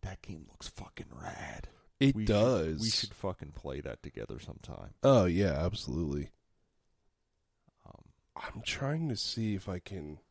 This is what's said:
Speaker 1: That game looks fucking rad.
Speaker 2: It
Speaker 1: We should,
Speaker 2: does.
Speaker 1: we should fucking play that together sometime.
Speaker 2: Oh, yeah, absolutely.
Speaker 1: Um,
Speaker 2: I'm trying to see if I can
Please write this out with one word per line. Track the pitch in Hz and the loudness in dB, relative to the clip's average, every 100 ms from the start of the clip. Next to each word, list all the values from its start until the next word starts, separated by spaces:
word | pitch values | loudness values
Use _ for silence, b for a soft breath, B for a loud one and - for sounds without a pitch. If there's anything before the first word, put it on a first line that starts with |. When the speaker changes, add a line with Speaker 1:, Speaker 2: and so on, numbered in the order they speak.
Speaker 1:
That | 98 95 | -10 -12
game | - 80 - | -12 -14 -14
looks | - - | -16 -16
fucking | - - - 71 | -12 -14 -12 -14
rad. | - - - 87 - - - _ _ | -12 -10 -10 -10 -10 -14 -16 _ _
Speaker 2:
It | 135 120 | 4 4
Speaker 1:
We | |
should, | 107 | 6
Speaker 2:
does. | 104 117 120 80 80 | 6 8 6 2 0
Speaker 1:
we | - | 0
should | - - | 0 -2
fucking | - 98 90 73 | -4 -6 -6 -12
play | 73 - 67 | -12 -8 -8
that | 65 60 | -8 -10
together | - - 53 55 | -12 -10 -10 -10
sometime. | - - - - 50 - | -12 -14 -14 -14 -14 2
Speaker 2:
Oh, | - 131 90 | 6 8 8
yeah, | 85 98 | 6 4
absolutely. | 71 85 107 - 80 80 71 71 _ _ _ _ _ _ _ _ _ _ _ _ _ _ _ - | 4 0 -2 -4 -2 0 -2 -4 _ _ _ _ _ _ _ _ _ _ _ _ _ _ _ -20
Speaker 1:
Um, | - - _ _ - | -20 -20 _ _ -12
Speaker 2:
I'm | - - | -10 -8
trying | 113 - 139 156 160 | -6 -4 -2 0 -2
to | 113 | -2
see | - - 110 98 | -4 -2 -2 -2
if | 98 | -4
I | 90 | -8
can | - 98 76 76 _ | -6 -10 -8 -12 _